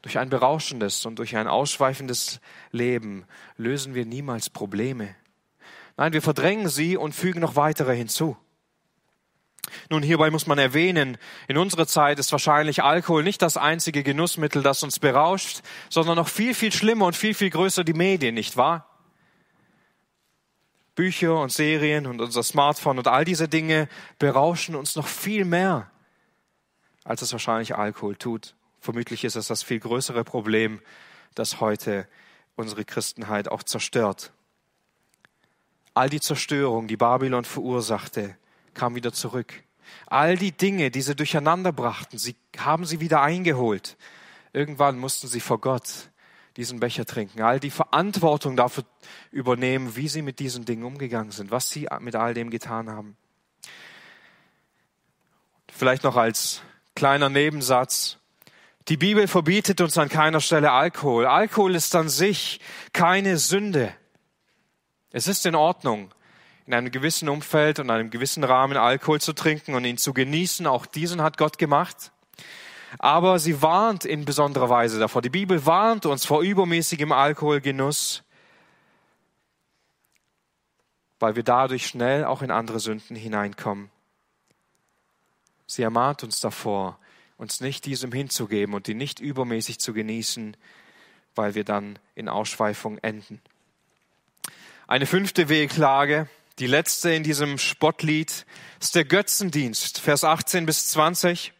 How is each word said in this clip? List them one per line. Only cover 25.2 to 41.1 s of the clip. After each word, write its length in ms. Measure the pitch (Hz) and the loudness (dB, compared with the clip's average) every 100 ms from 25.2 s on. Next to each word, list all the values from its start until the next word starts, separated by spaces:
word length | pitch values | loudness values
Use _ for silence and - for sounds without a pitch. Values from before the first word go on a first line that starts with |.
| - 208 | -4 -2
mehr, 480 | 185 170 190 156 101 _ _ _ _ _ _ _ _ _ _ _ | 0 2 2 0 -4 _ _ _ _ _ _ _ _ _ _ _
als 180 | - 117 | -8 -6
es 120 | 120 | -6
wahrscheinlich 420 | 120 - 113 110 - | -6 -2 -2 -2 -4
Alkohol 400 | 104 107 104 101 | -4 -4 -8 -6
tut. 400 | 123 113 - _ _ _ | -6 -8 -10 _ _ _
Vermutlich 460 | - 117 120 117 120 | -8 -6 -6 -6 -4
ist 100 | 113 | -4
es 120 | 104 | -6
das 160 | 113 | -6
viel 180 | - 117 | -4 -6
größere 420 | 113 120 - 120 | -2 -4 -2 -4
Problem, 580 | 113 127 107 110 110 107 - - - - _ - | -4 -4 0 0 0 -4 -18 -20 -20 -20 _ -8
das 240 | 113 - | -6 -2
heute 480 | 110 107 - 101 95 _ _ _ _ - | -2 -2 -2 -4 -6 _ _ _ _ -10
unsere 300 | 110 107 104 | -10 -8 -8
Christenheit 640 | - - - 104 104 101 | -6 -8 -10 -6 -4 -4
auch 140 | - | -6
zerstört. 680 | - 117 - 127 107 95 - _ _ _ _ _ _ _ _ _ _ _ _ _ _ _ _ - | -6 -6 -2 0 0 -2 -12 _ _ _ _ _ _ _ _ _ _ _ _ _ _ _ _ 0
All 100 | 135 | 2
die 120 | 143 | 0
Zerstörung, 640 | - 143 - 143 139 113 113 | -4 -4 -2 0 0 0 -4
die 80 | 110 | 0
Babylon 480 | 120 127 135 123 | 2 4 2 -2
verursachte, 920 | 120 - 123 127 110 107 - - 101 - _ _ _ | -4 -6 -4 -2 -2 -4 -4 -8 -8 -12 _ _ _
kam 220 | - 123 120 | -4 -4 -2
wieder 160 | 120 | -6
zurück. 420 | - 120 127 113 - _ _ - - - | -6 -6 -6 -8 -14 _ _ -20 -20 -2
All 320 | 127 156 180 | 2 4 2
die 160 | 196 | -2
Dinge, 380 | 156 196 196 139 | 0 0 2 0
die 100 | 123 | -2
sie 120 | 135 | -4